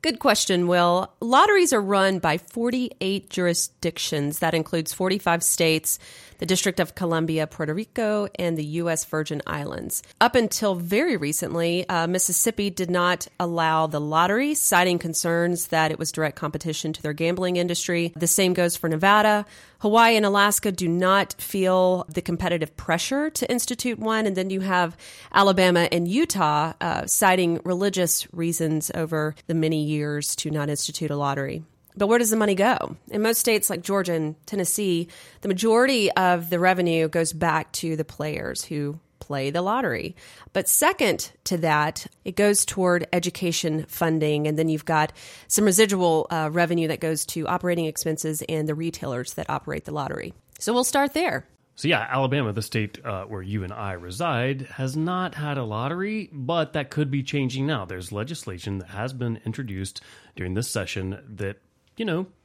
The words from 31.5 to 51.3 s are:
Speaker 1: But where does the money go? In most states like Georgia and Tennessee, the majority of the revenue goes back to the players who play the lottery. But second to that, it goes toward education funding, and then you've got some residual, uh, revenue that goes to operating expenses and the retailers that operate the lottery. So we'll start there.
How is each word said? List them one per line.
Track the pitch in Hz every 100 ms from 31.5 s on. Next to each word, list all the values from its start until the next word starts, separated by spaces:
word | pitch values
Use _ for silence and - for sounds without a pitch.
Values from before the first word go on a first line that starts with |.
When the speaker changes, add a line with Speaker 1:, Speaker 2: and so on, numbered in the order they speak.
| 160 160 _ _
Speaker 1:
But | - 202
where | 233
does | 233
the | 220
money | 208
go? | 190 208 254 - - -
In | 208
most | 220 233
states | - 214 -
like | 175
Georgia | 175 196 175
and | 165 156 156 -
Tennessee, | 202 180 - 202 170 170 - - -
the | 202
majority | 185 226 226 262 254 196
of | - 185 180 170
the | 175
revenue | 185 185 175 165 160
goes | 170 165
back | 160 170 160 -
to | - 165 156
the |
players | 151 - 151 - - -
who | - 151 143 156 _ _
play | - 143 139
the | 165
lottery. | 180 233 226 117 - - - - -
But | 196 196
second | - 302 381 233 160 - _
to | - 175
that, | 160 151 151 - - _
it | - 185
goes | 208 202 -
toward | - 180 175 165
education | 180 175 - 180 170 170 156 151
funding, | - 165 160 151 147 151
and | 151
then | 160
you've | 156
got | - 160 156 - - - -
some | -
residual, | 208 190 214 196 175 160 -
uh, | 165 156
revenue | 165 170 170 160
that | 151
goes | 160 160 -
to | 170 156
operating | 180 180 175 160
expenses | - 160 156 160 151 -
and | 160 156
the |
retailers | 151 165 160 - 123 -
that | - -
operate | 143 - 147 -
the |
lottery. | 151 135 - - - _ -
So | -
we'll | 240
start | 254 277 277
there. | 302 349